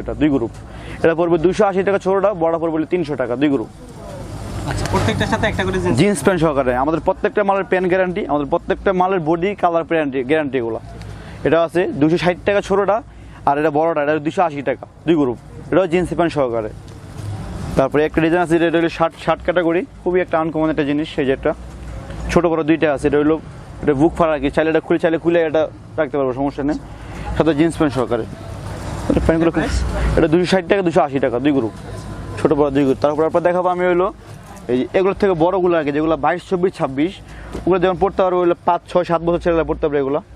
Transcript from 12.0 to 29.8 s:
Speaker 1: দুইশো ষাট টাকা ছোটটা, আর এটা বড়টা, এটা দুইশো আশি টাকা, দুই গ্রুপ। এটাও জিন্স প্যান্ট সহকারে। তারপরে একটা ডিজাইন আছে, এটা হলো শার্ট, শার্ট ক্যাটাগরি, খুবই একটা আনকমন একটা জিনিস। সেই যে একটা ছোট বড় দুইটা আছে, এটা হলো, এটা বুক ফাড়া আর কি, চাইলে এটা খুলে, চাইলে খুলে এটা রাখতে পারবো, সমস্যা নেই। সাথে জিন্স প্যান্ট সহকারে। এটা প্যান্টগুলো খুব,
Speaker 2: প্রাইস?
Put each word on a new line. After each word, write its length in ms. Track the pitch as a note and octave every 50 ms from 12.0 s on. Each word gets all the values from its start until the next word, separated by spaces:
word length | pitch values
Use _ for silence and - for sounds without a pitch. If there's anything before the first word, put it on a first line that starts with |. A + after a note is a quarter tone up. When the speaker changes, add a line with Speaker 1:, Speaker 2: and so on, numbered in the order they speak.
Speaker 1:
দুইশো 180 | D3 D#3 E3+ F3 D3+
ষাট 160 | F3+ F3+ F3 - G3+
টাকা 120 | G3+ G3+ E3+ -
ছোটটা, 280 | G3 G3 G3+ F#3 G3+ A#3 - - - - - - - - - -
আর 60 | C#3+ C#3+
এটা 100 | D3+ D#3+ C#3+ D3+
বড়টা, 220 | D#3+ E3 E3 D3+ C#3+
এটা 80 | C#3+ D#3 D#3 D3
দুইশো 140 | D#3 - F#3+ F3+ D#3+
আশি 120 | D3 C#3+ C3 C#3+
টাকা, 140 | B2+ G2+ - - - - -
দুই 100 | D3 F3 D#3
গ্রুপ। 180 | C#3+ B2 A#2 A2+ - - - - - -
এটাও 160 | C#3 D#3+ F#3+ F3 D3+
জিন্স 160 | F#3 F3+ D3+ E3 D3
প্যান্ট 160 | E3+ E3 D3 D3+
সহকারে। 340 | C3+ B2 A#2 A#2 G#2+ G#2+ G#2+ - - - - - - - - - - - - - - - - - - - - -
তারপরে 220 | C3+ C3 - D3 D3+ D#3
একটা 120 | - E3 D#3+
ডিজাইন 180 | E3 D#3+ F3+ F3
আছে, 100 | D3+ E3 E3+ E3 E3+
এটা 100 | D3+ E3+
হলো 100 | E3 E3 - -
শার্ট, 160 | E3 E3 D#3 - -
শার্ট 160 | - D#3+ D#3+ -
ক্যাটাগরি, 360 | - E3+ F3+ F3 E3 E3 F3+ B3+ - - - -
খুবই 160 | F#3 F3 F#3 F3+
একটা 120 | F3 - D#3+ D#3+
আনকমন 260 | E3 D3 D#3 D#3 D#3+ D#3
একটা 100 | - D3+ C#3
জিনিস। 180 | D3 D3 D#3+ - -
সেই 120 | - C#3+ B2+
যে 40 | C3+
একটা 140 | C3 - D3+ E3 - - - - - - - - - - - - - - - -
ছোট 120 | F3 E3 F3 D#3+
বড় 80 | D#3+ D#3+ D3
দুইটা 180 | D#3+ D3+ D#3+ D#3 C#3+
আছে, 100 | B2+ C3+ D3
এটা 80 | C#3 D3 D3+
হলো, 140 | D3+ D#3+ D3+ - - - - - - - - -
এটা 100 | D3+ D3 C3
বুক 120 | D3 E3+ E3 -
ফাড়া 140 | F3 D#3+ D#3
আর 40 | C#3+ C3
কি, 60 | C#3+ -
চাইলে 120 | E3 D#3 D#3+ D#3+
এটা 100 | D#3+ -
খুলে, 120 | - F3 D#3+ -
চাইলে 140 | E3 E3 D#3 C#3+
খুলে 140 | E3+ E3+ F3 E3 D#3
এটা 140 | C#3+ D#3 D#3 - - - - - - -
রাখতে 160 | D#3 C3 - C#3+
পারবো, 140 | C3+ C3 A#2+ C3
সমস্যা 240 | C#3 C#3+ C#3 - C3+ C#3+
নেই। 100 | D#3+ C#4 - - - - - - - - - - -
সাথে 160 | - D#3 D3+ D#3 C#3+
জিন্স 140 | D#3+ E3+ D3 -
প্যান্ট 140 | D#3+ D3 A2+
সহকারে। 280 | C3 A#2+ G#2+ A#2+ A2+ A2+ G2+ - - - - - - - - - - - - - - - -
এটা 120 | - - -
প্যান্টগুলো 240 | - E3 E3 D#3+ E3 D#3+
খুব, 80 | - -
Speaker 2:
প্রাইস? 120 | C4+ - -